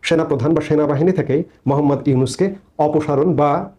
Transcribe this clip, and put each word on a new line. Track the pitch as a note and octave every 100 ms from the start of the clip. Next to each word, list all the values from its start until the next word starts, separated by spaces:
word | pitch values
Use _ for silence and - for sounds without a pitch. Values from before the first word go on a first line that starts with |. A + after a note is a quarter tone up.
সেনাপ্রধান | - E3 D#3 C#3+ C3+
বা | D#3+
সেনাবাহিনী | D3 D3+ D3 C#3 E3+
থেকেই | F#3 - C#3+ F3 _ -
মোহাম্মদ | C#3 D3 C3+ -
ইউনূসকে | C3 B2+ - F#3 G3 _ -
অপসারণ | D3+ D3+ D3+ C#3 D#3+
বা | C#3+ D3 D#3 G3